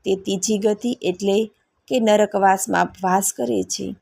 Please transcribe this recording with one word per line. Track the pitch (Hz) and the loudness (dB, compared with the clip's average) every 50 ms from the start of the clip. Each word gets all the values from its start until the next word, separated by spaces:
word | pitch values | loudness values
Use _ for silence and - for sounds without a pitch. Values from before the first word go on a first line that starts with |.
| _ | _
તે | - 190 | -2 -4
ત્રીજી | 190 - 208 196 185 185 220 214 | -2 -2 -6 -4 -4 -2 -2 -2
ગતિ | 202 202 214 208 208 - 240 240 - | 0 0 -2 -2 0 -4 -6 -6 -2
એટલે | - 180 180 180 196 196 196 208 220 214 _ _ _ _ _ _ _ | -4 -4 -4 -2 -2 0 0 0 0 -2 _ _ _ _ _ _ _
કે | - 262 254 | -4 -2 0
નરકવાસમાં | 226 214 208 208 214 202 - 196 196 190 190 190 - 226 190 175 175 175 - - 196 | 4 4 4 4 4 2 2 2 4 4 4 2 0 -2 0 0 0 0 -2 -4 -2
વાસ | 185 180 196 190 - - | 0 0 2 0 -2 -4
કરે | - 247 240 233 196 185 | -4 -4 -2 -2 -2 -2
છે. | - - - 196 190 196 _ | -4 -8 -8 -8 -10 -12 _